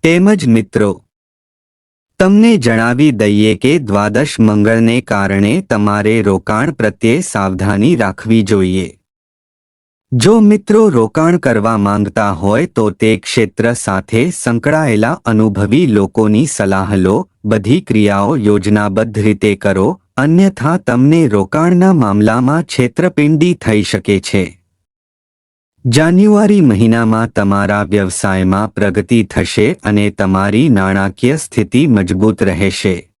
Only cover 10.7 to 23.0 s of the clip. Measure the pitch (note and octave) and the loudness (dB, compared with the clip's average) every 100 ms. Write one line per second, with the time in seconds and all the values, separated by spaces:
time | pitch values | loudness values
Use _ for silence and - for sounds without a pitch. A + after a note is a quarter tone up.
10.7 | A3 G#3+ C3 A2 - D#3+ F3 C3+ A2+ G#2 | 2 4 2 -2 0 0 0 0 0 0
11.7 | A2 G2+ G#2 G2+ A2 G#2 E2+ G2 A2 E3+ | 0 0 0 -2 -2 -4 -2 -2 -2 -2
12.7 | - G#2+ F#2+ A2 G#2+ - - G#2+ - A2+ | -2 -2 0 -2 -2 -2 -2 -2 -2 -4
13.7 | A#2+ - F#2+ - A2+ D#3 - - A#2 D3 | -2 -4 -6 -2 -2 -2 -4 -4 -2 -2
14.7 | D#3 D3+ G#2+ A2+ E3 - A2 A2 G2 G2+ | 0 0 0 0 -2 -2 0 0 0 0
15.7 | B2+ E3+ G#2 G2 - G#2+ G#2+ D3+ - G2+ | 0 2 0 0 0 0 2 0 -2 -2
16.7 | F#2+ F#2+ G2+ F#2 A2 F#3+ _ G#2 G#2+ G2+ | -2 -2 0 0 0 -4 _ -4 -2 0
17.7 | D3+ - A2+ G2+ G2+ G2+ D#3+ G#2 G#2 G2 | -2 0 0 2 0 0 0 0 0 0
18.7 | G#2 G#2 G2 A2+ A2 G#2 G2+ G#2+ G2 G#2 | 0 0 -2 -4 -2 -2 0 -2 -2 -2
19.7 | F#2+ G2+ F#3+ _ - C#3+ E3 G3 F#3+ C3+ | 0 -2 -2 _ -4 0 2 2 0 -4
20.7 | F3+ - A#2+ C3+ E3 D3+ G#2 F#2+ D3+ E3+ | -2 -2 0 2 2 2 0 -2 0 0
21.7 | F3+ F#3 F3 A2 G2+ G#2+ A2+ B2+ D#3 D3+ | 2 2 2 2 2 2 2 0 -2 -4
22.7 | - B2 - | -2 -2 0